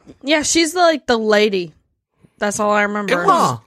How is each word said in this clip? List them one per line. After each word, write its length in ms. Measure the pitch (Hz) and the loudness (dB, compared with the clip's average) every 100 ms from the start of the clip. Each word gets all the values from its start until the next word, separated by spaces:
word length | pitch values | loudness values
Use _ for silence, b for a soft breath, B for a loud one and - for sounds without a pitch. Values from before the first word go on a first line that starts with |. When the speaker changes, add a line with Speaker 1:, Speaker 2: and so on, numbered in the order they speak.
| - - | -16 -10
Speaker 1:
Yeah, 180 | 262 311 | -2 -2
she's 320 | 285 330 330 | 0 0 0
the, 60 | 349 | 0
like, 260 | 349 302 - | 0 0 -2
the 140 | 233 | -2
lady. 560 | 220 208 214 196 170 - _ _ _ _ _ - | 2 2 2 -2 -6 -14 _ _ _ _ _ -8
That's 200 | 208 202 | -6 -2
all 120 | 208 | 0
I 100 | 208 | 0
remember. 420 | 208 208 202 - | 0 -2 -2 0
Speaker 2:
Huh. 340 | 392 349 214 120 | 2 2 2 -2